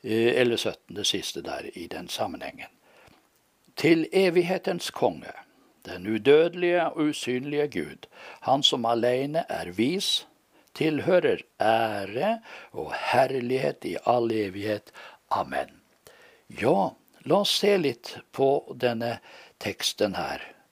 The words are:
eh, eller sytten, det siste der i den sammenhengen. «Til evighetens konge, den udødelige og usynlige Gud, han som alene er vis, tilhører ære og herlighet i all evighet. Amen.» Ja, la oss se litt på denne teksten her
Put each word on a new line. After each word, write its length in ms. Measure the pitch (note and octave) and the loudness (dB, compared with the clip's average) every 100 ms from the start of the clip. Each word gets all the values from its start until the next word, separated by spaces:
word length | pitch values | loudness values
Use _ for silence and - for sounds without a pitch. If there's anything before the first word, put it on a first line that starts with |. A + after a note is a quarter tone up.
eh, 340 | - A2 A#2 B2+ | 0 2 4 4
eller 180 | B2 A2+ | 2 2
sytten, 380 | A2 - _ | -2 -6 _
det 120 | F#2 G2+ | -6 -2
siste 360 | G2 - - | -2 -6 -10
der 300 | - - - | -10 -10 -10
i 140 | - E2+ | -12 -12
den 180 | - F2+ | -10 -10
sammenhengen. 640 | - A2 E2+ - - - _ _ _ - _ _ _ _ _ _ - | -6 -6 -6 -12 -14 -20 _ _ _ -20 _ _ _ _ _ _ 0
«Til 300 | E3+ E3 D#3+ | 4 4 4
evighetens 800 | F#3 F#3+ E3+ E3+ F#3+ - F3 - | 2 4 4 2 -2 -4 -6 -6
konge, 420 | - A#2+ E2+ - - - _ _ _ | -2 -2 -2 -14 -18 -20 _ _ _
den 240 | - F#2 F#2 | -16 -10 -4
udødelige 880 | A2 G#2+ D3 E3+ F3 F3 F3 E3 | 0 6 6 6 2 0 2 0
og 180 | - D3+ | 0 -2
usynlige 560 | D3 - B2 C#3+ D3 D3 | -2 -4 -4 -2 -2 -2
Gud, 380 | G#2 D2 - - - - - - | -2 -6 -10 -20 -20 -20 -10 0
han 160 | C3+ | 2
som 240 | - C3+ A2+ | 4 2 0
alene 580 | A#2 A#2 B2 C#3+ D#3 - | 2 2 0 0 -4 -4
er 220 | - E2 | -6 -6
vis, 540 | F2+ A#2+ F#3 - - - _ _ _ _ - | 0 0 0 -2 -4 -4 _ _ _ _ -2
tilhører 640 | D3+ D3+ - F3+ D3+ F#2 - _ | 0 0 4 4 4 0 -4 _
ære 800 | G#2+ A2+ A2+ G#2 G2 G#2+ F#3+ A3+ - - - | 2 4 2 -2 -6 -2 -2 -2 -6 -20 -16
og 220 | - D#2 | -10 -8
herlighet 920 | - - B2 C3 C3 A#2+ C3 C#3+ - | -6 0 2 2 0 -2 0 0 -2
i 120 | - F2+ - | -6 -4 2
all 240 | A#2+ A#2 | 2 2
evighet. 640 | A2 G2+ F#2+ G#2 G#2 - - - - _ | 0 -2 -4 -4 -4 -6 -20 -20 -20 _
Amen.» 540 | - F#2 C2+ C2+ - _ _ - - - _ _ - | -4 -2 -4 -6 -12 _ _ -20 -20 -20 _ _ -2
Ja, 320 | A2 F#3 F3+ - _ _ | 2 2 2 -4 _ _
la 120 | - F3+ | 0 2
oss 100 | G#3 - | 2 2
se 200 | G3+ G3+ | 2 2
litt 400 | D3 A#2+ - - - | 2 -2 -12 -16 -14
på 460 | - C3+ C#3+ - B2+ | 0 2 2 -2 -2
denne 420 | B2 A2+ A#2 A2+ - - - _ | -2 0 -4 -6 -10 -20 -20 _
teksten 560 | G#2+ G2 - - G#2 | -8 -4 -6 0 -2
her 280 | F2+ - - - - _ | 0 -6 -6 -10 -20 _